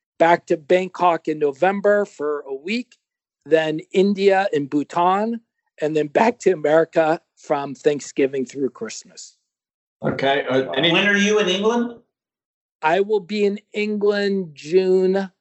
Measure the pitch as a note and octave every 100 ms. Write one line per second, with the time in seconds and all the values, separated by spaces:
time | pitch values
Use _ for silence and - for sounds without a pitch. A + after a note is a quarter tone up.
0 | _ _ E3 E3+ - E3+ C#3 F3+ F#3 -
1 | F3 D#3+ - D#3 D3 C3+ F3+ G3+ G3+ G#3
2 | G3+ - D3 D3 C3+ C3+ E3 A#3 - _
3 | _ _ _ _ C#3+ D#3+ D#3 D#3 - G3+
4 | G3 F#3+ G3 F#3+ G3 D3+ C#3 D3 C#3 F3
5 | F3+ F#3+ A3 A#3 - _ _ _ D3+ D#3
6 | D3 D3 - - F#3 E3+ D3 D#3+ D#3+ E3
7 | D#3 E3+ - _ - C#3+ C#3+ C3 D3+ C#3+
8 | - - C3+ C#3 B2+ C3+ C3 - A2 -
9 | - - - _ _ _ _ _ _ _
10 | - - C3+ C#3 B2+ C3 C3 - E3 F3+
11 | G3+ G3+ G3+ G#3 F3+ F#3 A3 A#3+ A#3 -
12 | _ _ _ _ _ _ _ _ D#3 F3+
13 | G3+ G#3+ E3+ G#3 G3+ G3+ - G#3+ G#3+ G#3+
14 | G#3 G3+ G3+ G3 E3+ C#3 C#3+ F#3 F#3 F#3
15 | F#3 F#3+ F#3+ _